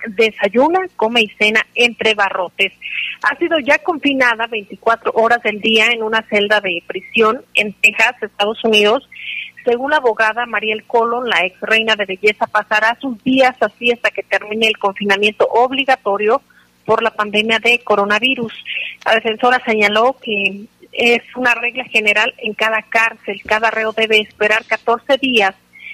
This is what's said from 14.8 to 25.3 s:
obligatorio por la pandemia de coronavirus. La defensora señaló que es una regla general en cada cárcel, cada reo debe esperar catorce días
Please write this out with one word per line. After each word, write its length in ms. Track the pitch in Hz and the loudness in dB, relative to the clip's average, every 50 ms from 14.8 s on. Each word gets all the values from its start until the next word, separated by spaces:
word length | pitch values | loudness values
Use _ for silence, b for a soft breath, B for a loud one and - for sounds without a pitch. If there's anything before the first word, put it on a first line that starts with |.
| - 196 196 - 202 202 196 196 208 214 208 - 208 | -2 -2 -2 -2 0 0 0 2 2 0 2 2 0
obligatorio 920 | - - 226 247 254 269 269 269 269 262 - - 208 196 202 214 208 240 277 _ _ b b b b b _ _ | 2 4 4 2 2 2 -2 0 0 0 0 0 -2 -2 0 2 2 0 0 _ _ b b b b b _ _
por 160 | - 220 220 226 | 0 0 2 0
la 80 | 220 | -2
pandemia 480 | - 214 208 208 196 214 214 226 226 220 | -2 -2 -4 -2 0 0 0 2 0 0
de 220 | 220 240 240 240 | 2 0 0 0
coronavirus. 720 | - - 208 202 202 202 208 214 233 262 269 247 233 220 - - - B B B B B B B B | 0 0 0 2 2 2 0 0 0 0 -2 -2 -4 -8 -10 -12 -12 B B B B B B B B
La 100 | - 220 | 0 0
defensora 480 | 220 220 226 220 220 - 247 254 247 247 | 0 0 -2 -4 0 2 2 2 2 0
señaló 500 | 240 220 214 208 208 208 214 226 254 269 _ - | 0 0 2 2 2 2 2 2 2 0 _ -6
que 420 | 233 214 202 196 196 196 196 208 - _ _ - - - | -6 -4 -4 -4 -4 -6 -8 -16 -18 _ _ -20 -12 -6
es 300 | - 240 240 240 226 - - - | -2 0 2 2 0 -2 -6 -8
una 200 | 247 254 247 233 | -4 0 0 0
regla 300 | 226 240 240 233 254 247 | 0 -2 -6 -6 -6 -8
general 500 | - - 220 214 208 208 214 214 262 - - | -4 -2 0 0 2 2 2 0 -2 -2 -6
en 160 | - 220 208 | -8 -8 -4
cada 260 | - 220 220 220 214 | -2 -2 0 0 -2
cárcel, 600 | 214 - - 226 226 226 226 - - - 202 196 - | -4 -2 0 0 0 0 -2 -4 -10 -10 -10 -8 -4
cada 260 | - 214 214 226 220 | -2 0 2 2 0
reo 220 | 220 220 220 220 214 | 0 0 -2 -4 -2
debe 280 | - 220 220 220 214 | -2 0 0 0 0
esperar 440 | 214 - - - 214 208 214 226 226 | -2 -4 -4 -2 0 0 0 0 -2
catorce 540 | - 220 220 - - 233 233 - - 277 262 | -4 -6 -4 0 0 -2 -2 0 -2 -2 0
días 360 | 277 262 | 0 0